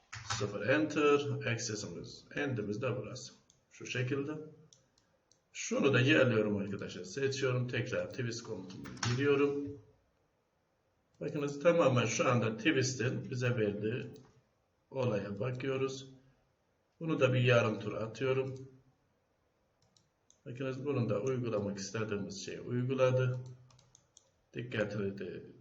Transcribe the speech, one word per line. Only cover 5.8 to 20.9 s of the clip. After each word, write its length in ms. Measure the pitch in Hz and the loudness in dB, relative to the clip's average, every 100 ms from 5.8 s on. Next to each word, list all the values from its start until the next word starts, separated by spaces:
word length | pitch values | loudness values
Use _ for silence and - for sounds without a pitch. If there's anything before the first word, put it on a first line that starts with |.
| 139 | 4
da 80 | 117 | 6
geliyorum 560 | 135 156 120 110 104 101 | 6 6 6 4 2 0
arkadaşlar. 460 | 98 98 - 95 | -2 -6 -8 -10
Seçiyorum. 640 | 90 135 135 131 131 123 123 | -10 -4 -2 0 0 0 0
Tekrar 420 | 120 - 90 90 | -2 -2 -4 -4
twist 340 | 123 120 104 | -4 -6 -6
komutumu 400 | - 98 - 80 69 123 120 | -8 -10 -10 -12 -14 -4 -2
giriyorum. 720 | 120 143 139 143 143 143 - - _ _ _ _ _ _ _ _ _ _ _ _ _ | 2 4 4 2 0 -6 -10 -18 _ _ _ _ _ _ _ _ _ _ _ _ _
Bakınız 400 | 160 147 143 143 | -6 -2 -4 2
tamamen 460 | 175 165 127 120 113 | 4 6 6 4 2
şu 240 | - 131 | 2 4
anda 280 | 117 110 - | 4 2 0
twist'in 720 | 156 135 123 - - - - | 2 2 0 0 -2 -2 -6
bize 260 | 123 123 110 | -2 -2 2
verdiği 560 | 104 98 107 127 - - - _ _ _ _ _ _ | 0 0 -2 -4 -6 -14 -20 _ _ _ _ _ _
olaya 480 | 135 117 101 98 101 | -2 0 0 -2 -4
bakıyoruz. 680 | 127 123 135 131 135 - - - - _ _ _ _ _ _ _ | -4 -4 -4 -2 -2 -4 -12 -20 -20 _ _ _ _ _ _ _
Bunu 200 | 165 139 | -4 4
da 140 | 127 | 4
bir 60 | 123 | 6
yarım 380 | 123 117 113 101 | 6 6 4 0
tur 140 | 104 | -4
atıyorum. 760 | 98 113 - 131 131 - - - - _ _ _ _ _ _ _ _ _ _ _ _ _ _ _ _ 139 | -4 -6 -2 0 0 0 -6 -14 -20 _ _ _ _ _ _ _ _ _ _ _ _ _ _ _ _ -14
Bakınız 400 | 127 131 131 | -6 -4 -2
bunu 240 | 147 | -2